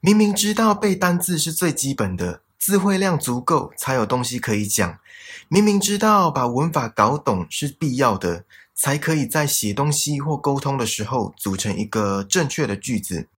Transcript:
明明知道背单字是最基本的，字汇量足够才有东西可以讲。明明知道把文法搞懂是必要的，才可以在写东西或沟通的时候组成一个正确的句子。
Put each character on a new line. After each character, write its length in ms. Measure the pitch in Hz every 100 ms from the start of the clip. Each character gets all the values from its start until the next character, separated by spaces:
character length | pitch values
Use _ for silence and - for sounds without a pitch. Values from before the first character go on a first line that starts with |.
明 160 | 185 214
明 180 | 208
知 180 | 202 208
道 220 | 214 226
背 220 | 202 208 190
单 200 | 185 175
字 220 | 180 170
是 140 | 156
最 200 | 170 175
基 220 | - 135
本 220 | 135 101 90
的， 260 | 90 85 _ _
字 180 | - 196
汇 220 | 196 190
量 180 | 190 160
足 240 | 131 123
够 320 | 127 160 - -
才 160 | -
有 100 | 131
东 200 | 107 127
西 160 | 120 123
可 160 | - 104
以 100 | 101
讲。 320 | 107 90 - _ - - - -
明 160 | 175
明 160 | 208 202
知 180 | 190 202
道 320 | 214 208 175
把 200 | 135 123
文 240 | 120 160
法 160 | 151 117
搞 280 | - 107 147
懂 300 | - 98 85
是 200 | - 143
必 260 | 139 143
要 240 | 123 131 98
的， 260 | 90 85 - - -
才 240 | - - 147
可 160 | 151
以 100 | 160
在 220 | 120 156 147
写 260 | - 104
东 200 | 101 147
西 280 | 147 - 147
或 160 | 143 147
沟 220 | - 139
通 180 | 139 139
的 80 |
时 200 | 110 -
候 280 | 107 127 98 -
组 200 | - 95
成 160 | 107 95
一 60 |
个 400 | 107 110 101 98
正 240 | 98 - 147
确 180 | - 131
的 100 | 98
句 220 | - 113
子。 300 | - 85 -